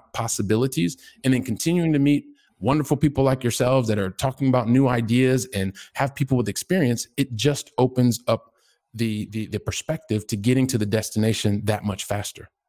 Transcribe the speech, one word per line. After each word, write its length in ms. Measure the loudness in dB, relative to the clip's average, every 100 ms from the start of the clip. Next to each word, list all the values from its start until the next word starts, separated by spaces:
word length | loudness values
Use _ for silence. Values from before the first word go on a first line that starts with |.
| -6
possibilities. 880 | -6 -4 -4 0 0 0 -2 -4 -4 -16 -4
And 100 | 0
then 80 | 0
continuing 520 | 0 -4 0 0 2
to 60 | 2
meet 260 | 4 2 -2 -16 _ _
wonderful 380 | 0 0 0 0
people 260 | 2 2
like 220 | 0 0 -2
yourselves 420 | 0 2 2 2
that 100 | 0
are 120 | -2
talking 400 | -2 -4 0 2
about 180 | 2 4
new 220 | 4 4
ideas 580 | 2 2 2 4 2 -2
and 200 | -4 -4 -6 -10
have 200 | -4 -4
people 220 | -2 0 0
with 140 | 0
experience, 580 | -4 -2 0 2 0 -4 -4
it 180 | -4
just 380 | 0 0 0 -4 0
opens 420 | 0 4 2 2 0
up 260 | -2 -4 _ _ _ _
the, 340 | -6 -4 -2 -6
the, 200 | -8 -6
the 120 | -6
perspective 680 | -6 -6 -6 -6 -4 -4 -2
to 80 | -2
getting 320 | 2 2 2
to 100 | 0
the 80 | 0
destination 760 | -2 -2 0 0 0 0 -2
that 220 | -2 -2 -4
much 180 | -6
faster. 460 | -6 -6 -6 -12 -20 _